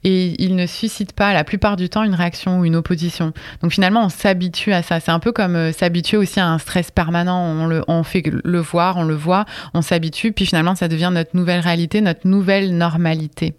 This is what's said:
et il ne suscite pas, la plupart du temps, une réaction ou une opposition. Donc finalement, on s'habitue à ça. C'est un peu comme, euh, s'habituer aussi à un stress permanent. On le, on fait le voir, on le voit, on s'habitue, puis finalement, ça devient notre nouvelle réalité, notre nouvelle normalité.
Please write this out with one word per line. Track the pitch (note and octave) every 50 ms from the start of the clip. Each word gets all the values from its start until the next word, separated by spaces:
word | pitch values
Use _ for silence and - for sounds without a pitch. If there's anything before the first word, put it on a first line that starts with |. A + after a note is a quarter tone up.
et | - F#3+ F#3+ F#3 F#3 F3 D#3+ -
il | - F#3 F#3
ne | F3+ F3+
suscite | E3+ - - A3 A3 - - G#3 -
pas, | - - G3+ G3+
la | G3 D#3 D3+
plupart | - - F#3+ - G#3 G3+
du | F3+ F3+ F3
temps, | - G#3+
une | A3 G#3+ F#3
réaction | E3+ F3+ F3 - - - F#3+ F3+ F3+
ou | F3
une | E3 E3
opposition. | E3 D#3+ - F3+ D#3 E3 F3 - - E3+ D#3+ D3+ - - - - -
Donc | - E3+
finalement, | - - F#3+ F#3 G#3 A#3 A3
on | F#3
s'habitue | - - - G3+ F#3+ F3+ F#3 F3+ E3 - - G#3+
à | G3 F3
ça. | E3+ - F3 E3
C'est | - -
un | E3 E3
peu | - A#3
comme, | A#3 - G#3 F3+ F3
euh, | E3+ E3 D#3+
s'habituer | D#3+ - F3+ F3 E3+ F3 E3 - -
aussi | G#3+ G3 F3 - G3+
à | F#3 E3+
un | E3 D#3
stress | - - - F#3 E3+ -
permanent. | _ G3 E3+ D#3+ E3+ F3 F3 F3+ F3+ F3+
On | F3 E3 D#3 D#3+ D#3+
le, | E3 E3 D#3+ - -
on | E3+ E3
fait | D#3+ - - F#3+ D3
le | D3+ - - - - F3 F3
voir, | E3 - - E3+ E3+ F#3 F#3
on | F3+ E3
le | D#3+ D#3
voit, | D3+ D3+ E3+ F3+ G3 G#3+ - - - - - -
on | E3+
s'habitue, | D#3+ - F3+ E3+ D#3+ D#3+ - - - A3+
puis | G#3+ - G3
finalement, | - - E3 D#3+ F3 F#3+
ça | - F3+ E3
devient | E3 D#3 F3 F3+
notre | F3+ E3 E3 E3 -
nouvelle | F3+ F3+ F3 F3 F3
réalité, | E3 F3 E3+ E3+ E3+ D#3+ - G#3+
notre | G#3+ F#3 E3 - -
nouvelle | F#3 F#3+ G3+ F#3+ F#3 G3 G3 G3 F#3+ F3
normalité. | E3+ E3+ E3+ D#3+ E3 F3 D#3+ D#3+ D#3+ D#3 D3+ - - E3 - -